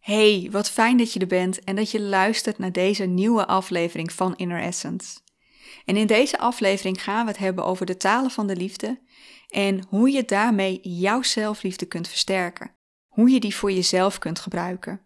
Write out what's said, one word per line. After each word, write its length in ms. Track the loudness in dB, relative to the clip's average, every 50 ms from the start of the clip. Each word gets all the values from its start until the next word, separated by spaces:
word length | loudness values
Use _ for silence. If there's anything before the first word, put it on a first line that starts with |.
| _
Hey, 440 | 0 2 6 6 6 6 4 -2 -4
wat 200 | -4 -2 -2 -2
fijn 260 | 0 2 4 6 6
dat 160 | 4 4 2
je 80 | 0 -4
er 60 | -2
bent 380 | 2 2 2 2 0 -2 -4 -6
en 120 | -4 -2
dat 140 | -2 -2 -2
je 100 | -2 -4
luistert 580 | -2 0 2 2 2 2 2 0 -2 -4 -4 -4
naar 140 | -6 -4
deze 320 | 0 2 2 2 2 0 -2
nieuwe 420 | 0 0 2 2 2 2 2 2
aflevering 680 | 2 0 0 0 0 -2 -2 -2 -2 -4 -6 -8 -8
van 240 | -4 -2 -2 -2 -2
Inner 240 | -4 -6 -6 -4 -4
Essence. 580 | -4 -6 -6 -6 -6 -6 -8 -8 -10 -12 -18 -18 _ _ _ _ _ _ _ _ -20 -20 -20 -14 _
En 120 | 0 0
in 100 | 2 4
deze 320 | 4 4 4 4 2 0 -2
aflevering 640 | -2 -2 -2 2 2 2 2 2 -2 -4 -4 -4
gaan 220 | -4 -4 -2 -2 -2
we 60 | -2
het 100 | -4 -2
hebben 240 | -2 -2 -2 -2 -2
over 220 | -2 -2 -2 -4
de 100 | -6 -4
talen 340 | -2 0 2 2 2 0 -2
van 160 | -2 -2 -2
de 100 | -2 -2
liefde 440 | -2 -4 -6 -6 -8 -6 -6 -6 -8 _ _ _ -20 -20 -20 -20 -20 _ _
en 360 | -2 0 0 0 0 -2 -4 -2
hoe 220 | 2 4 4 4
je 140 | 4 2 0
daarmee 540 | 2 2 2 4 2 2 2 2 0 -2 -4
jouw 400 | -6 -8 -4 0 0 0 0 0
zelfliefde 640 | 0 -2 -2 0 -2 -2 -4 -4 -6 -6 -4 -4 -8
kunt 220 | -6 -6 -8 -8 -6
versterken. 680 | -4 -4 -2 0 0 -2 -2 -4 -6 -10 -16 -16 _ _ _ _ _ _ _ _
Hoe 220 | _ 4 6 6
je 100 | 6 6
die 160 | 2 0 -4
voor 160 | -2 -2 0
jezelf 460 | 0 2 0 2 2 2 2 2 0 -2
kunt 200 | -8 -8 -8 -8
gebruiken. 640 | -8 -6 -4 -4 -4 -4 -6 -8 -10 -12 -12 -14 _